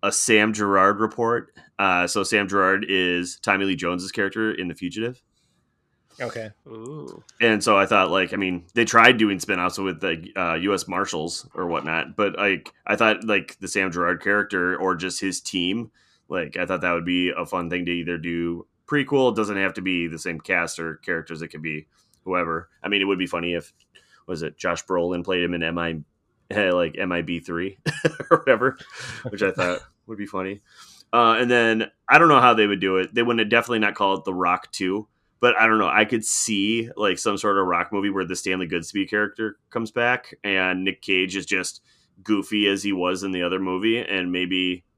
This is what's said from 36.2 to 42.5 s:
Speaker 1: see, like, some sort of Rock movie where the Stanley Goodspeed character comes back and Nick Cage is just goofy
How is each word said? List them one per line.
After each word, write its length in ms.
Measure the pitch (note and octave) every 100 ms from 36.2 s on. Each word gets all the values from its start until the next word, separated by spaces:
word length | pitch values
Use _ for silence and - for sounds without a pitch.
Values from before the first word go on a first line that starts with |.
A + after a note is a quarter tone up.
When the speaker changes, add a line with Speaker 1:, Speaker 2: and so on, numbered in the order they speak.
| A2
Speaker 1:
see, 640 | - - G#2 G2+ A2+ A2+ -
like, 240 | G#2 F2+
some 180 | A2+ G2+
sort 200 | G#2+ G2
of 80 | F#2
Rock 240 | F2 F2
movie 180 | G2+ G2+
where 160 | G2 F2
the 100 | F2+
Stanley 320 | - F#2 F2+
Goodspeed 420 | F2 E2 G2+ F#2+
character 480 | G#2 G#2 - G#2+ G2 _
comes 220 | A#2+ A2+
back 420 | - A#2+ B2 - -
and 400 | G2+ F#2+ F#2 F#2 F#2+
Nick 160 | F#2
Cage 340 | - F#2 F#2 G2
is 100 | F2
just 360 | F#2+ F2 - _ _ _ _
goofy 420 | F#2+ G#2 F#2+